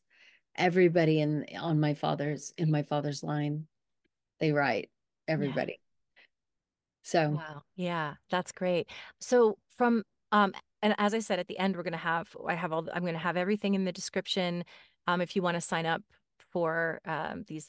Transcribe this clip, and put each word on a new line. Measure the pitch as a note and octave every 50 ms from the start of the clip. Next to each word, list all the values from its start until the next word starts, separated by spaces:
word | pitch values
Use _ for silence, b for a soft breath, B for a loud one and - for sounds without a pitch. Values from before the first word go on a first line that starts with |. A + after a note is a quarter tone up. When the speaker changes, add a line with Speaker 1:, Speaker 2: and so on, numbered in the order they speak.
| _ _ b b b b b b b b -
Speaker 1:
everybody | - E3+ F3+ E3+ F#3 F3+ F3 E3 F3 D#3+ D#3+ D#3 D#3
in, | D3+ D3+ D3+ D3 - - - D3
on | D3+ E3+ D#3 D3+
my | D3+ D3+ D3
father's, | - - D#3 D3+ D3+ C#3+ D3 D3 - - - - -
in | E3+ D#3
my | D#3 D3 D3
father's | - D3+ D3 C#3+ D3 C#3+ C#3+ -
line, | D#3 D3 D3 D3 D3 D3 D#3 D#3 - _ _ _ _ _ _ _ _ _ _ _ _ _ -
they | D#3+ D#3
write, | D3 D3 C#3 C3 A2+ G2+ - - _ _ _ _ _ _ _ -
Speaker 2:
Yeah. | D#3+
Speaker 1:
everybody. | D3+ C#3+ C#3 B2+ C3+ - - - - _ _ _ _ _ _ _ b b b _ _ _ _ _ _ _ _ _ _ _ _ _ _
So. | - - - F3 D#3 D3+
Speaker 2:
Wow. | D3+ D3+ D#3+ D#3 D3+ C#3+ - _ _
Yeah, | - F3+ F3 F3 E3 D#3 D3 C#3 - _ -
that's | F#3 F3+ F3+ -
great. | - - F#3 F3+ F3+ E3 - - B B B B B B
So | - - B3+ B3 A#3 G#3+ - - _ _ - -
from, | B3 A#3+ A#3 A3+ - - _ _ _ _
um, | - G#3 G3+ F#3+ - - - _ _ _ -
and | G#3+ G#3 -
as | G#3 G#3 G#3+
I | A3+
said, | G#3+ - G3+ F3
at | F3+ -
the | - -
end, | F#3 G3 F#3
we're | F3
gonna | E3 F3+ E3+ D#3+
have, | - E3+ E3 E3+ D#3+ - - - - -
I | F3
have | E3+ F3+ E3
all, | D#3+ E3 E3 - -
I'm | F3 F3
gonna | F3 E3 E3
have | E3 F3 D#3+
everything | F3+ F3+ F#3+ G#3+ G#3 - G3 G3+
in | F#3+ F#3+
the | F#3
description. | F3 - - - - F#3+ F3+ - - G3 F3+ F3 F3 F3 F3 B B B B B B B _ -
Um, | F3 F3+
if | F3+ E3+ -
you | G3+
wanna | F3+ F3 E3+ F3
sign | - - F#3 E3 E3 E3
up | E3 - - _ _ _ _ _ _ _ _ _
for, | - F3+ E3+ D#3+ D#3+ E3 E3 E3 D#3 - -
um, | - D#3+ D3 D#3+ - - - - -
these | D#3 D#3 -